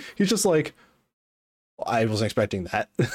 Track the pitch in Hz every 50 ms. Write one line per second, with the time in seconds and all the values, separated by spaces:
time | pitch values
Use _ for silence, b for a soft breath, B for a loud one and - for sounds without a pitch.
0 | B B B B 202 185 226 202 - 196 165 156 143 - - b b b b b
1 | b b _ _ _ _ _ _ _ _ _ _ _ _ _ - - - 117 113
2 | 113 110 107 104 113 104 - 120 107 - - 98 87 - - 107 107 _ - -
3 | - -